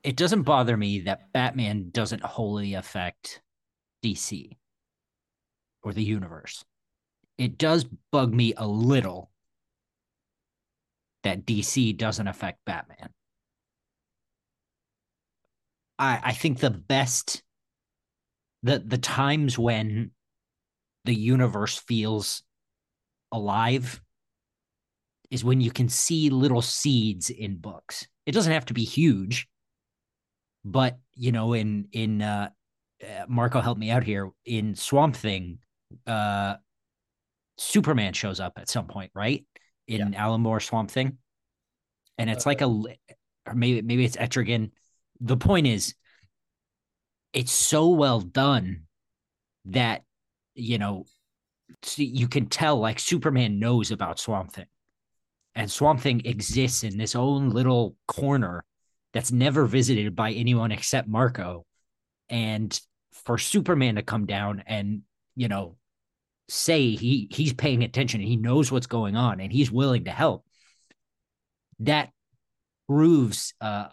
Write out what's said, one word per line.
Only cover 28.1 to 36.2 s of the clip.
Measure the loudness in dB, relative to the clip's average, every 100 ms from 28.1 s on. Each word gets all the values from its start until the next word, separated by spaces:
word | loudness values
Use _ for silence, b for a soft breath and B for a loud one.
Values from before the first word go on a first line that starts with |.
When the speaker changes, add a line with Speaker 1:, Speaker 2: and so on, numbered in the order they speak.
| _ -2
Speaker 1:
It |
doesn't | 0 2
have | 0 -2
to |
be | -4
huge, | -2 4 4 4 0 -6 -8 _ _ _ _ _ _ _ _ _ _ _ -4
but, | 0 0 -2 _ -4
you | 0
know, | 0 0
in, | 0 0 -4 -4
in, | -4 -2 0
uh, | -2 -2 -6 _ _ _ _ _
uh, | -16 -14 -4
Marco, | 0 2 0
help | 0 -4
me | 0
out | 0
here, | 0 -4 -6 _ -6
in | -4 -4 -6
Swamp | 0 4 4 0
Thing, | -4 -4 -8 -14 _ _ _ -18 -6
uh, | -4